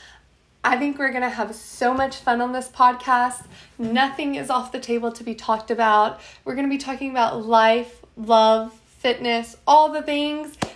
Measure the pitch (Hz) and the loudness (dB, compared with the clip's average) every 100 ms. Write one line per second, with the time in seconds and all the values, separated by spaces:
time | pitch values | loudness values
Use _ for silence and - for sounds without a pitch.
0 | - _ _ _ _ _ 247 247 285 277 | -20 _ _ _ _ _ -2 0 -2 -4
1 | 269 247 247 226 208 - - - 254 262 | -4 -2 -4 -4 -8 -8 -14 -2 -2 0
2 | 269 - 254 240 247 254 247 - 247 247 | -2 -2 -2 0 -2 -6 -6 2 4 4
3 | 269 247 247 247 - - - - 226 247 | 0 0 0 -4 -16 -20 -20 -8 -2 0
4 | 269 269 285 277 269 254 233 254 233 233 | 0 -2 -6 -6 -4 -4 -4 -10 -4 -4
5 | 233 233 233 220 - 220 220 226 220 214 | -4 -8 -12 -8 -4 -2 -2 0 4 4
6 | 214 - - - 269 254 277 277 269 262 | 2 -2 -20 -16 -10 -4 -2 -4 -6 -8
7 | 269 254 226 240 220 226 220 233 240 - | -6 -2 0 -2 2 4 4 2 -2 -14
8 | - - 220 226 220 220 226 - _ _ | -20 -8 2 4 6 4 0 -14 _ _
9 | 254 240 240 233 233 - - 302 311 302 | -4 -2 -2 -4 -4 -6 4 6 6 0
10 | 302 294 294 302 302 - - | -4 -2 -2 -6 -10 -10 -10